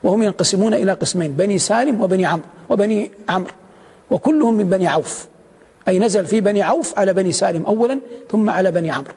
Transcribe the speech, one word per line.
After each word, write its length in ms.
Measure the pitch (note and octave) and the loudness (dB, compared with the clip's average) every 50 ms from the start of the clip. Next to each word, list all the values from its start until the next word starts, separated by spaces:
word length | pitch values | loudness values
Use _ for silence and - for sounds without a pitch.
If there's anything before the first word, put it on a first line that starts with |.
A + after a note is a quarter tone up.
| - | 2
وهم 180 | - F#3 G#3+ A3+ | 2 2 2 2
ينقسمون 520 | G#3 F#3 - F3+ D#3 - F#3 G3+ A3+ G#3+ | 0 0 0 -2 0 0 0 2 2 2
إلى 180 | - - F#3+ F#3+ | 2 2 0 0
قسمين: 400 | - - - - F3+ E3 D3+ C#3 | 0 -4 -4 -2 -4 -4 -4 -2
بني 260 | C#3 F3+ G3+ G3+ F#3 | 0 0 0 0 -2
سالم 420 | - - G#3 A3+ B3 D4+ C4 G#3 | 0 0 0 0 0 0 0 0
وبني 260 | A3+ F#3+ F#3 F#3+ F#3 | 0 0 0 0 0
عمرو، 180 | D#3 E3 E3 D3+ - - - - - | 0 -2 -4 -6 -10 -20 -20 -4 -2
وبني 420 | A#3+ G#3+ G3+ G#3+ A3 G#3 G#3 - - - - - | 0 0 2 0 0 -2 -2 -4 -10 -14 -6 -4
عمرو، 220 | E3+ F#3 F3+ - - - - - - - - - - - _ _ | -4 -4 -4 -6 -12 -18 -20 -20 -20 -20 -20 -20 -20 -20 _ _
وكلهم 440 | - F3+ - C4 D#4 D4+ D4 A#3 A3+ | -2 0 2 2 2 4 4 2 2
من 100 | G#3+ G#3 | 2 2
بني 220 | F3+ F#3 F#3+ F#3 | 2 2 2 2
عوف، 400 | E3 C#3 D#3+ - - - - - - _ _ - - - - - _ _ _ - - | 2 0 0 -2 -4 -8 -14 -14 -18 _ _ -20 -20 -20 -20 -20 _ _ _ -2 0
أي 100 | F#3 F#3 | 2 2
نزل 280 | G#3 A#3 F#3 G#3 F#3 | 2 2 2 0 0
في 140 | C#3+ F3+ A3+ | 0 0 2
بني 220 | G3+ G3+ G#3 G3+ G3 | 2 2 2 0 0
عوف 360 | D#3+ A3+ E4 D#4 - - - | 0 0 0 -2 -4 -2 0
على 140 | G3+ F#3+ F#3 | 0 2 2
بني 200 | F#3 F#3+ F#3 E3 | 2 0 0 0
سالم 340 | - F#3+ F3 E3+ E3 D#3+ | 0 0 0 0 -2 -2
أولا 340 | - G#3 A3 A#3+ A#3+ C4+ C4+ - - - - - - | -2 0 0 2 0 0 -4 -6 -10 -18 -18 -12 -4
ثم 200 | - A3 G#3+ G#3 | 0 0 2 2
على 200 | F#3 F3+ F#3+ F#3+ | 2 2 0 2
بني 200 | E3 F3 E3 D#3+ | 2 0 -2 -2
عمرو 220 | C#3 C3+ C#3 - - | -4 -6 -8 -10 -16